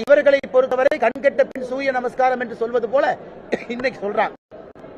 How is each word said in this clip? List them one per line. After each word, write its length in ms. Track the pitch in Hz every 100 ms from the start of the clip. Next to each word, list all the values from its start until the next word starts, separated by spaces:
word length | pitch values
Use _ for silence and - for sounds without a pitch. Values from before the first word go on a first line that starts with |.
| 226
இவர்களை 340 | 294 285 277 -
பொறுத்தவரை 420 | 254 262 254 269 302
கண்கெட்ட 380 | 226 254 277 262 262
பின் 160 | 262 254
சூரிய 200 | 262 277 254
நமஸ்காரம் 440 | 247 - 254 254
என்று 120 | 240 226
சொல்வது 260 | 226 240 220
போல 100 | 262 294 175 - - - - -
இன்னைக்கு 240 | 240 254 -
சொல்றாங்க. 300 | 202 214 185 - _ - - - -